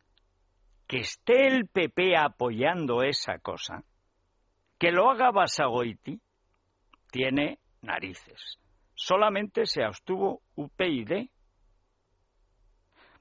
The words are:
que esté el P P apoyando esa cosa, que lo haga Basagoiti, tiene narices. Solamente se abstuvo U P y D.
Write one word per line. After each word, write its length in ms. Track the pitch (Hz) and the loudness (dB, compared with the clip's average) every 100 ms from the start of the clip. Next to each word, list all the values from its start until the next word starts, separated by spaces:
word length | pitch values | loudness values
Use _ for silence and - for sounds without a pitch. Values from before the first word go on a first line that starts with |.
| _ _ _ _ _ _ _ _ - | _ _ _ _ _ _ _ _ -8
que 100 | 131 | -6
esté 500 | 107 - - 247 269 | -6 -6 2 4 4
el 200 | 262 196 | 2 0
P 200 | 190 160 | -2 0
P 280 | - 185 170 | 0 2 4
apoyando 840 | 143 - 123 110 139 180 143 120 | 2 0 -4 0 0 0 0 0
esa 380 | 135 139 - 87 | 0 -2 -6 -8
cosa, 460 | - 82 - 85 - _ _ _ _ _ _ _ _ _ | -8 -8 -10 -14 -16 _ _ _ _ _ _ _ _ _
que 140 | 170 | 2
lo 180 | 175 233 | 4 4
haga 220 | 233 254 | 4 4
Basagoiti, 880 | 202 175 - 135 120 120 98 - 196 _ _ _ _ _ _ _ _ _ | 4 2 2 0 0 -2 -6 -12 -14 _ _ _ _ _ _ _ _ _
tiene 500 | 127 131 135 147 - _ _ | -4 0 0 -2 -6 _ _
narices. 760 | 113 87 92 - - - - - _ _ _ | -8 -8 -8 -14 -20 -20 -18 -18 _ _ _
Solamente 720 | - - 190 214 202 208 - 214 | -12 0 2 2 0 -2 -2 -2
se 180 | 151 | -2
abstuvo 580 | 110 104 - 190 196 247 _ - | -4 -4 -8 -2 -2 -4 _ -12
U 120 | 147 | -10
P 220 | - 185 | -4 -2
y 160 | 135 110 | -2 -2
D. 240 | 196 254 _ _ _ _ _ _ _ _ _ _ _ _ _ _ _ _ _ _ _ | -6 -6 _ _ _ _ _ _ _ _ _ _ _ _ _ _ _ _ _ _ _